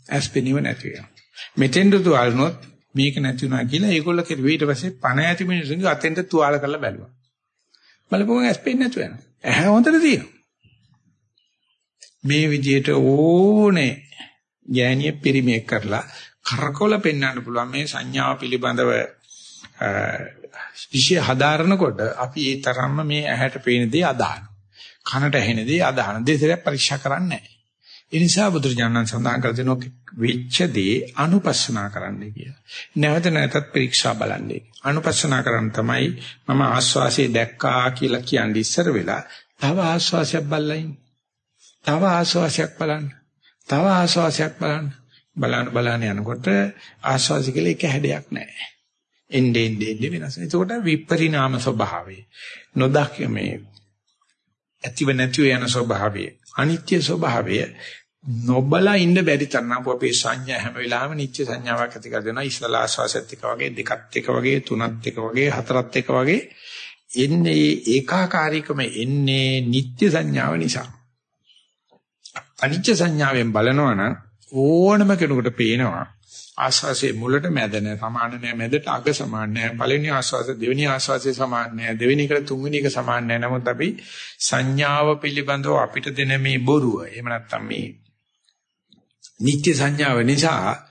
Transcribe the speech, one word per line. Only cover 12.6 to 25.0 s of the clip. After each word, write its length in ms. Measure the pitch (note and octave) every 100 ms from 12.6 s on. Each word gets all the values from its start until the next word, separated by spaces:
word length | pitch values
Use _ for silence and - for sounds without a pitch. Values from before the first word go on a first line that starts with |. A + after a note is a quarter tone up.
| C3+ C3+ C#3
ඕනේ 1000 | C#3 C3 C#3 D#3+ F3 G3 G#3+ G#3 F3+ C3 - - - - _ _ _ -
ගෑණිය 460 | B2+ B2 C3 D3
පිරිමියෙක් 520 | D3 C#3+ C3+ B2+ A2+ -
කරලා 380 | A2 G#2 G#2+ - - - _
කරකොල 500 | - B2 C#3 C#3+ G#3+ G#3
පෙන්වන්න 440 | F#3 D3 C#3 B2
පුළුවන් 280 | A#2 A#2+ B2
මේ 180 | C#3 D3
සංඥාව 500 | C3+ B2+ C3 C3 C3
පිළිබඳව, 540 | B2+ B2+ B2 A#2+ B2 A#2 - - _ - - - - -
අ, 100 | G#2 G2+ G#2 - - - - - - - -
විෂය 300 | C3 C3 F3+
හදාරනකොට 800 | C3 C3 C#3+ D#3 E3 G3 D#3+ G2+ A2 -
අපි 260 | B2+ -
ඒ 140 | C3+ C3+
තරම්ම 400 | C3+ B2 C3+ C#3+
මේ 200 | D3+ D3 D3
ඇහැට 300 | B2 B2+ C3+
පේන 320 | B2 B2 A#2+
දේ 120 | C#3+
අදහන. 400 | F3 B2 F2 D2 - - _ - - -